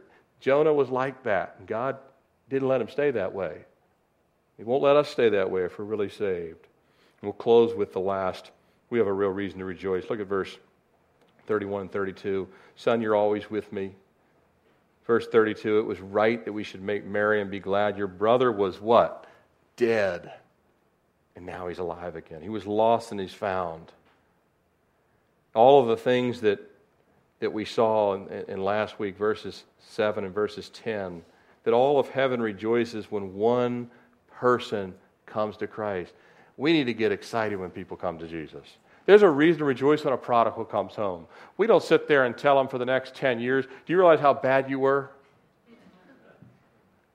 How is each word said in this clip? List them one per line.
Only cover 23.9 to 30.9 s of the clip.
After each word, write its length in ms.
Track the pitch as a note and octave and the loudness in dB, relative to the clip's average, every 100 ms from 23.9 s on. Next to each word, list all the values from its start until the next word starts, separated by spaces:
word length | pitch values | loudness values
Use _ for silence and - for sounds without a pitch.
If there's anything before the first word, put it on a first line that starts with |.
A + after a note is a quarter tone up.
| - _ _ _ _ _ _ _ _ _ _ _ _ _ _ _ | -20 _ _ _ _ _ _ _ _ _ _ _ _ _ _ _
All 280 | A2 B2 C#3 | 4 8 8
of 60 | A#2+ | 6
the 100 | A2+ | 0
things 440 | C3 B2 B2 A#2 | 0 0 0 -2
that, 180 | G#2+ G2 - _ _ _ _ _ _ - | 0 -2 -4 _ _ _ _ _ _ -8
that 120 | A2 | -6
we 120 | G#2 | -6
saw 500 | G2+ - A2+ A2 G#2 | -4 0 2 4 2
in, 320 | G2 G2 G2 - | 0 -6 -12 -10
in 140 | G2 | -6
last 360 | F#2+ G#2+ G2+ - | -2 -2 -4 -6
week, 180 | G#2 F#2 | -8 -4
verses 460 | G#2 G#2 G2 - - _ | -2 -2 -8 -16 -20 _
seven 460 | _ - G#2+ G#2 G2 | _ -2 -2 -2 -6
and 80 | |
verses 360 | F#2 G#2 - - | -4 -4 -6 -16
ten, 540 | - A#2+ | -12 -8